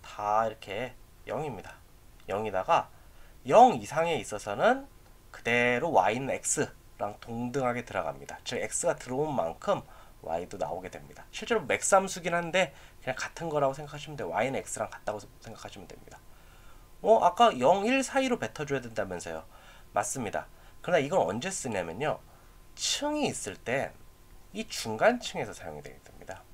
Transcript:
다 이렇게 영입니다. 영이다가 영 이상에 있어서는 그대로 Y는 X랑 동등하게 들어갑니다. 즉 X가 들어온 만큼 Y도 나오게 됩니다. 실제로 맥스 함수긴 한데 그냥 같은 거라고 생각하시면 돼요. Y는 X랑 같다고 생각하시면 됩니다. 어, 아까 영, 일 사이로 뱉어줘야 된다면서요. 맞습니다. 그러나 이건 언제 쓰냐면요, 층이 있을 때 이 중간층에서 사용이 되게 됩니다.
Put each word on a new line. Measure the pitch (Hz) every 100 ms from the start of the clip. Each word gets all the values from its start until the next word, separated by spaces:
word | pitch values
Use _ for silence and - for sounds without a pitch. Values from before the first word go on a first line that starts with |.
다 | - - 104 107 113
이렇게 | 107 - 98 123 - - - -
영입니다. | 120 151 101 - - - - - - -
영이다가 | 98 110 95 92 160 - - - - - - 123
영 | 180 247 143
이상에 | 101 143 170 143
있어서는 | - 104 104 104 190 262 277 - - - -
그대로 | - - 120 123 120 170
Y는 | 110 92 120 135
X랑 | 95 - - 127 - - - 104 107
동등하게 | - 117 123 135 123 120 120
들어갑니다. | 101 80 69 69 -
즉 | - 120
X가 | 101 - 170 147
들어온 | - 127 156 -
만큼 | 165 - - 165 - - - -
Y도 | - 82 113 98
나오게 | 80 90 92
됩니다. | - - - -
실제로 | - 214 226
맥스 | 139 202 - 196
함수긴 | 190 185 170
한데 | 170 170 175 180 - - -
그냥 | - -
같은 | - - 170
거라고 | 151 139
생각하시면 | 139 147 147 151 143
돼요. | 92
Y는 | 90 127 123
X랑 | - - 107
같다고 | - - 104 - -
생각하시면 | 117 107 104 101 90
됩니다. | - - 92 - - - - - - - -
어, | 185 220
아까 | - 226 233 247
영, | 127 196 214
일 | 269
사이로 | 262 269 262 247
뱉어줘야 | - - 147 139
된다면서요. | 120 113 95 87 85 80 - - - - -
맞습니다. | - 107 135 113 76 - - - -
그러나 | - 175
이건 | 139 185
언제 | 87 107 185
쓰냐면요, | 190 127 101 82 80 147 107 - - - - - -
층이 | - - 294 302 247
있을 | - 104 92
때 | - 139 98 - - - - - -
이 | 202 226
중간층에서 | - 113 107 196 240 - 180 113
사용이 | 92 85 76
되게 | - -
됩니다. | - - - 95 -